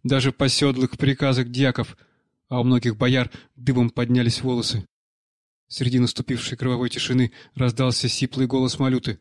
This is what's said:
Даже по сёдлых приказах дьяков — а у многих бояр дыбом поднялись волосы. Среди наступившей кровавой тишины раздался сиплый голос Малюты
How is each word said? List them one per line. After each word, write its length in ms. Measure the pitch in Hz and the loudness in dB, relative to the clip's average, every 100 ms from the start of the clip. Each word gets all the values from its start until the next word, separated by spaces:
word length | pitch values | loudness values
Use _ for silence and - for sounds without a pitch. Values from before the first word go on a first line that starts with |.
Даже 300 | 127 135 131 | 0 2 0
по 160 | - 135 | 0 0
сёдлых 480 | - 143 127 131 - | 2 2 2 -2 0
приказах 500 | 135 127 139 127 120 | 0 2 0 0 -2
дьяков — 480 | 120 135 123 120 - _ _ _ _ _ | 0 0 0 -6 -10 _ _ _ _ _
а 120 | 127 | 0
у 40 | |
многих 320 | 123 123 117 107 | 2 4 2 0
бояр 340 | 127 131 120 - - - | 2 2 0 -8 -20 -6
дыбом 340 | 123 123 117 | 0 2 2
поднялись 520 | - 120 123 117 117 | 0 0 2 2 0
волосы. 440 | 127 123 117 113 90 _ _ _ _ _ _ _ _ | -2 -2 -2 -6 -8 _ _ _ _ _ _ _ _
Среди 300 | - 123 127 | -4 0 2
наступившей 580 | 120 - - 123 - 123 | 0 -2 -6 -6 -6 -4
кровавой 320 | 127 123 123 | -2 -2 -4
тишины 440 | - - 127 120 - - | -4 -2 0 0 -2 -20
раздался 540 | - 123 113 131 117 123 | -2 -2 2 0 0 -2
сиплый 380 | - 127 127 127 | -2 -4 -2 0
голос 320 | 131 131 - | 0 -2 0
Малюты 400 | 131 127 123 95 | 0 0 -4 -10